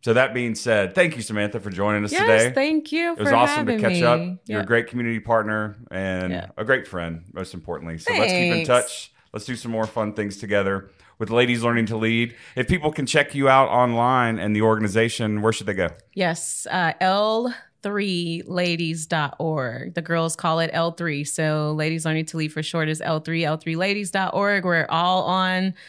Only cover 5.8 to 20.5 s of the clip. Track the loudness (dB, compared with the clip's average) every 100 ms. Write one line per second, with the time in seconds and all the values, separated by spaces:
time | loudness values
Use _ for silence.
5.8 | -10 -6 -4 -2 -2 -4 -8 -10 0 0
6.8 | 0 -8 -6 -8 -12 -10 -10 -10 -10 -10
7.8 | -8 -8 -2 0 2 2 2 0 4 4
8.8 | 2 -8 -14 _ _ -12 -8 -8 -4 -2
9.8 | -2 -2 -4 -2 -6 -6 -2 0 2 -2
10.8 | -6 _ -20 _ -2 2 4 4 2 2
11.8 | 0 0 0 2 0 -4 -12 -6 0 0
12.8 | 0 -2 0 2 2 2 6 6 6 4
13.8 | 2 4 2 4 2 0 0 4 4 4
14.8 | 2 2 2 0 -2 2 2 0 -2 -2
15.8 | -2 -4 _ -2 -2 -2 -6 -8 -4 -2
16.8 | 0 0 2 2 2 0 -2 -6 -16 _
17.8 | -6 -2 -2 -2 -2 -6 -4 -2 0 0
18.8 | -2 -4 -2 -2 -2 -2 -4 -2 -4 -6
19.8 | -8 -8 -2 0 0 -2 -2